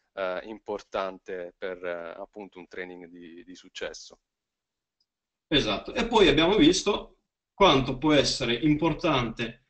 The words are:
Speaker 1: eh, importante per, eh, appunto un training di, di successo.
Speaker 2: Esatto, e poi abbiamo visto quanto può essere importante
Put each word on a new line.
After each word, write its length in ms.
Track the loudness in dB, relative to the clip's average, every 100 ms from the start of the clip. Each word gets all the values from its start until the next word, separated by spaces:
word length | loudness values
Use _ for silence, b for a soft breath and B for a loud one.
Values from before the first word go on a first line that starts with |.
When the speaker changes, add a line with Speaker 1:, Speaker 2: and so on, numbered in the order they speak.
| _ -8
Speaker 1:
eh, 240 | -6 -6
importante 1120 | -10 -14 -10 -10 -6 -6 -6 -8 -12 -10 -10 -10
per, 260 | -10 -8
eh, 300 | -8 -8 -10 -14
appunto 420 | -16 -16 -18 -18
un 100 | -16
training 380 | -14 -14 -14 -18
di, 360 | -20 -20 -20
di 100 | -20
successo. 640 | -20 -20 -12 -12 -12 -18 -20 _ _ _ _ _ _ _ _ _ _ _ _ _
Speaker 2:
Esatto, 460 | 0 0 -4 -6
e 120 | -4 0
poi 220 | 4 6
abbiamo 280 | 6 4 6
visto 640 | 4 4 0 -4 -8 _ _ _ _
quanto 460 | 4 6 6 2 0
può 140 | 4
essere 420 | 4 4 -2 -2
importante 1120 | 0 2 2 2 0 0 0 -2 -6 -8 -10 _